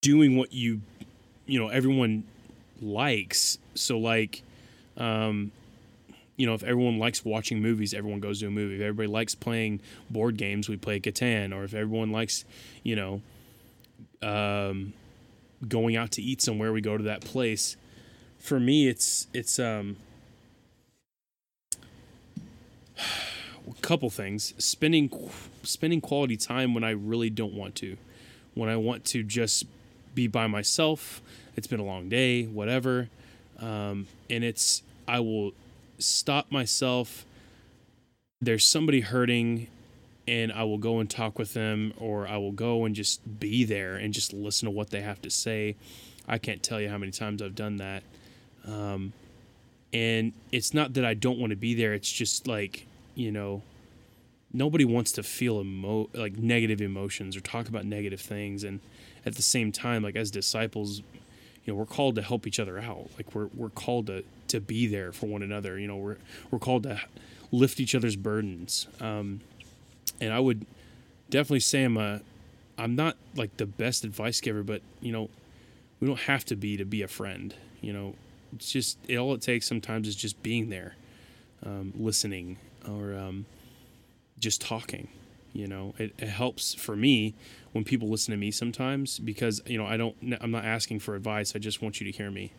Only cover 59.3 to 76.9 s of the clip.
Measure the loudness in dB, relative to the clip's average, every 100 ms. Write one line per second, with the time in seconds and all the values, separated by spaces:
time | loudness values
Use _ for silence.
59.3 | 0 2 4 2 0 0 0 0 -2 -2
60.3 | -2 -2 0 0 -2 -4 -6 -10 -20 -20
61.3 | -20 -20 -12 -6 -4 -4 2 4 4 0
62.3 | -2 -2 -4 -4 -6 -8 -10 -12 -14 -8
63.3 | -4 -6 -4 -8 -6 -2 -2 -2 -6 -8
64.3 | -16 -2 -2 0 0 2 2 -4 -6 -4
65.3 | -4 -4 -6 -6 -6 -8 -6 -6 -8 -12
66.3 | -18 -4 -4 2 2 2 -6 -8 -12 -20
67.3 | -20 -2 6 6 6 2 2 2 0 -2
68.3 | -2 -2 -6 -4 -4 -4 -8 -6 -4 -4
69.3 | -6 -10 -20 -20 -20 -20 -10 -10 -4 0
70.3 | 4 4 2 -2 -16 -20 -20 -20 -20 _
71.3 | 2 4 4 4 4 4 4 0 -2 -8
72.3 | -20 -20 -20 -20 -6 -2 2 2 0 -10
73.3 | -6 -6 -4 -6 -2 0 0 -4 -4 -2
74.3 | -2 -2 -2 -2 -6 -8 -10 -6 -4 -6
75.3 | -10 -20 -20 -20 -20 -20 _ -2 0 0
76.3 | 0 0 -4 -2 -4 -4